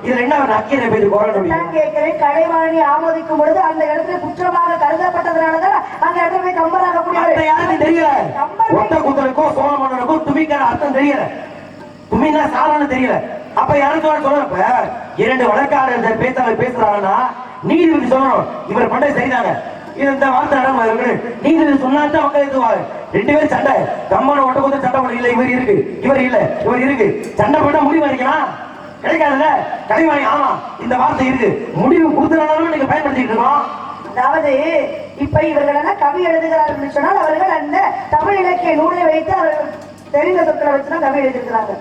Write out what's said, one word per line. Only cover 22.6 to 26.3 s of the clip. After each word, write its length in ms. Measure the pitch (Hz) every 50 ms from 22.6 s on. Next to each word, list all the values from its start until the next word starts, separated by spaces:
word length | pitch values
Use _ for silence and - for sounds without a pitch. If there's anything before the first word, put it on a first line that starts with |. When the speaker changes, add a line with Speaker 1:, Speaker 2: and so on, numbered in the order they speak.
| 240 233 - - - - - - - -
Speaker 1:
ரெண்டு 200 | - - 240 269
பேரும் 160 | 294 302 302 294
சண்டை, 240 | - - 285 277 254 - - - - - - -
கம்மனை 320 | 190 - 254 277 285 285 269
ஒட்ட 160 | 254 254 269
குத்த 160 | 269 277 277 269
சண்டை 200 | 254 247 262 262
போட, 120 | 254 240
இல்ல 160 | 233 240 247 247
இவர் 200 | 240 240 254 254
இருக்கு, 260 | 247 247 254 208 196 156 131 - - -
இவர் 180 | 202 247 277 262
இல்ல, 180 | 247 254